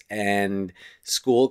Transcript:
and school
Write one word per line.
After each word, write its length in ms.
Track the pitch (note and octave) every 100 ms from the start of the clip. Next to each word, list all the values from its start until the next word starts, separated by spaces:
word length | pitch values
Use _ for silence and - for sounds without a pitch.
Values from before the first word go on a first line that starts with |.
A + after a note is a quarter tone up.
| -
and 640 | G#2+ G2+ G2+ G2+ G2 F#2+ - - -
school 460 | - - - A#2+ C3